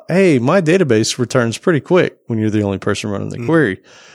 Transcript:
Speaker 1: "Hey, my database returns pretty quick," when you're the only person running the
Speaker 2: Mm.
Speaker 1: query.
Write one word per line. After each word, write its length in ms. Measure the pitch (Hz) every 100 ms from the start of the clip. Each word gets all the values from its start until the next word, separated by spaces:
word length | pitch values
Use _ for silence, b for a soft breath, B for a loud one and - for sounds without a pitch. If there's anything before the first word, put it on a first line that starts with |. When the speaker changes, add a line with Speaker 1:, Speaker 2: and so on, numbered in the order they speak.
| -
Speaker 1:
"Hey, 320 | 170 190 135
my 200 | 120 190
database 600 | 156 190 156 110 110 -
returns 380 | 120 131 117 110
pretty 220 | - 156
quick," 380 | - 180 143 - -
when 140 | 110
you're 100 | 107
the 140 | 107
only 160 | 101 95
person 320 | - 101 107
running 180 | 101 104
the 80 | 101
Speaker 2:
Mm. 80 | 117
Speaker 1:
query. 340 | 165 123 92 B B B